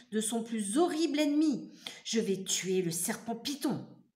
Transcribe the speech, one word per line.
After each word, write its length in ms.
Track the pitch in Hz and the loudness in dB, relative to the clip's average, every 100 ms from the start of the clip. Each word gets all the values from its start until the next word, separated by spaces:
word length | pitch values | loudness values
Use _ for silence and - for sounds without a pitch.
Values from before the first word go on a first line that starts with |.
| - | -4
de 80 | 214 | -2
son 220 | 214 226 | 0 -2
plus 340 | 220 220 196 254 | -2 -4 0 2
horrible 420 | 349 311 330 285 | 2 4 2 2
ennemi. 540 | 294 294 311 190 - - - - | 4 4 4 2 -4 -12 -14 -12
Je 160 | - 226 | -2 0
vais 240 | 190 190 | 2 0
tuer 380 | 190 - 175 185 | -2 -2 0 2
le 100 | 170 | 2
serpent 440 | 165 - - - 226 | 0 -2 -4 -4 -6
python. 520 | - 277 294 156 - - _ | -6 -2 -2 -2 -6 -18 _